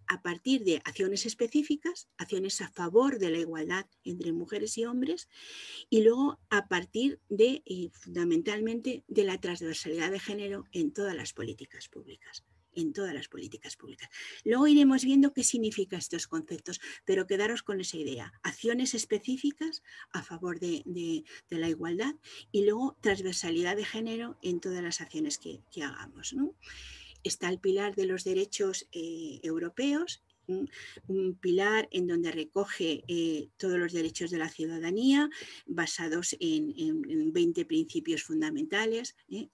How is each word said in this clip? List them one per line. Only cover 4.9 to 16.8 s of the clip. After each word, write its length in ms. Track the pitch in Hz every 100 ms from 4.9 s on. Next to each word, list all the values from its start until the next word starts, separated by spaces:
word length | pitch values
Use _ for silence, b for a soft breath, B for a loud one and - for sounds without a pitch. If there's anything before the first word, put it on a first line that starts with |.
| 247 262 349 - B B B B B -
y 140 | 220
luego 360 | 220 247 285 - _
a 180 | 202 202
partir 520 | 180 180 220 269 - -
de, 320 | 202 240 285
y 260 | - 180 170
fundamentalmente, 1080 | - 185 175 175 165 170 208 220 233 254 240 -
de 160 | 208
la 160 | 196 185
transversalidad 680 | 185 175 165 156 156 165 165
de 100 | 196
género 460 | - 208 202 202 -
en 200 | 180 151
todas 240 | - 202 165
las 160 | -
políticas 560 | - 117 - 135 - -
públicas, 560 | - - 131 - - - _ _
en 180 | - 311
todas 220 | 202 190
las 140 | 139 -
políticas 480 | - - - - -
públicas. 340 | - - - B B B
Luego 220 | 214 247 302
iremos 400 | 294 277 262 262
viendo 260 | 277 277
qué 100 | 277
significan 580 | 233 240 214 214 190 180
estos 260 | - 170 -
conceptos, 560 | 160 156 160 - 175